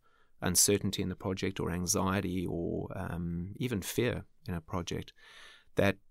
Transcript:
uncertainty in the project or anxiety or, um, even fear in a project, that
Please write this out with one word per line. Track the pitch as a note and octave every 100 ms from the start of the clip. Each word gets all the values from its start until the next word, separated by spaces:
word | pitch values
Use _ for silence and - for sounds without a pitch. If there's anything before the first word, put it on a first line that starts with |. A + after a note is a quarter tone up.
| _ _ _ -
uncertainty | F#2 F2 - G2+ G2+ G2
in | F#2
the | F2+
project | G2+ F#2+ F#2+ -
or | E2+
anxiety | F2 E2+ F#2+ F#2+ G2 G2 F#2 F2
or, | E2+ E2+ E2+ F#2 -
um, | F2+ E2+ E2+ E2+ F#2 -
even | B2 G#2
fear | - - A#2 F2 - - -
in |
a | E2+
project, | - F#2 E2+ - - - - - - - - -
that | G2 - -